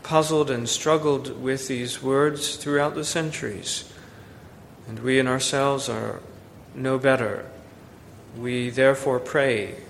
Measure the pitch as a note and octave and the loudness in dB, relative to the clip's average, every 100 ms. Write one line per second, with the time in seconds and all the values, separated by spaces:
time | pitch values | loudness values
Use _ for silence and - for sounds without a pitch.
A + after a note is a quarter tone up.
0 | - D#3+ D#3 D#3 C#3 A#2+ A#2 - D#3 D#3 | 4 2 4 2 2 0 -2 0 2 4
1 | D3+ C#3 C3 A#2+ B2+ C3 - B2 A#2+ - | 4 0 -2 -6 -4 -4 -4 -4 -4 -4
2 | C3 C3+ D3 D3 - - C#3+ C#3+ D3 D3+ | 0 4 2 0 -6 -4 0 2 2 -2
3 | D#3 E3+ D#3 D3 A2+ F#2+ - - - - | -2 -2 -4 -4 -6 -6 -6 -6 -8 -18
4 | - - - - - - - - - A2 | -20 -20 -20 -20 -20 -20 -20 -18 -14 -6
5 | B2 C3 B2+ B2+ - C#3 C#3 C#3 B2 A2 | 2 2 4 0 0 2 2 0 -2 -4
6 | A2 F#2 - - - - - C3+ C3 C3 | -4 -8 -14 -20 -20 -20 -18 -6 -2 2
7 | C3+ C3 A2 G2+ - - - - - - | 4 4 0 -4 -8 -16 -20 -20 -20 -20
8 | - - - A#2 A#2+ B2 B2 A#2+ C3+ C#3 | -20 -20 -16 -8 -4 -2 -2 4 6 6
9 | C#3 B2 - D#3 C3+ A2+ F#2+ F2 | 2 0 0 2 4 2 -2 -10